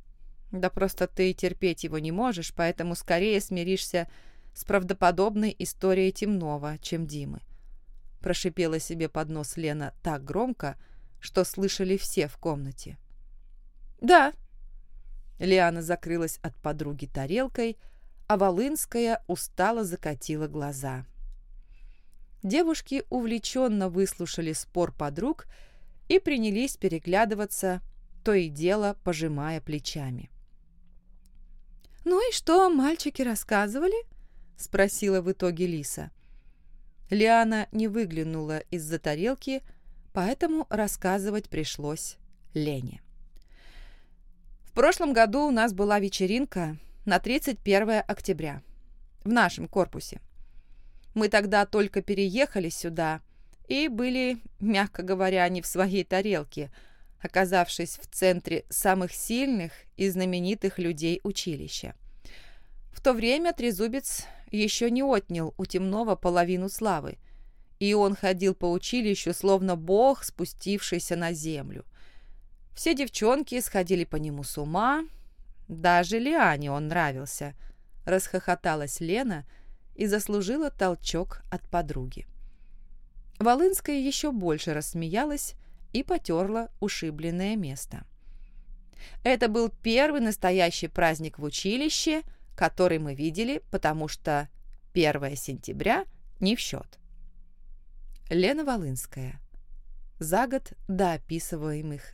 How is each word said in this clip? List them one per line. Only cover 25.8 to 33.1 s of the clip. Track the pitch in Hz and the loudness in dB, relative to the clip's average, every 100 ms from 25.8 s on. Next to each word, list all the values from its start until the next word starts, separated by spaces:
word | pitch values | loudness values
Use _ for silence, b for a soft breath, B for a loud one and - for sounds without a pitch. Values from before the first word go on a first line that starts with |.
| b - - | b -10 2
и | 370 | 4
принялись | 339 277 220 202 262 - | 4 2 2 2 0 0
переглядываться, | 190 165 170 185 220 208 208 - 190 180 - - - - | 0 0 2 4 4 2 -2 -2 -2 -2 -6 -16 -18 -4
то | - | 2
и | 202 165 | 4 4
дело | 143 170 208 202 202 | 0 2 2 2 0
пожимая | - 160 160 147 151 160 | -2 -2 -2 -2 -2 -4
плечами. | - 151 - 156 135 123 - - - - - - - - - - - - - - - - b b 339 | -4 -6 -4 -6 -6 -6 -10 -16 -20 -20 -20 -20 -20 -20 -20 -20 -20 -20 -20 -20 -20 -20 b b 2
«Ну | 359 480 | 4 4
и | |
что | 440 - 349 381 | 0 6 6 8
мальчики | 311 269 330 294 | 6 4 2 -2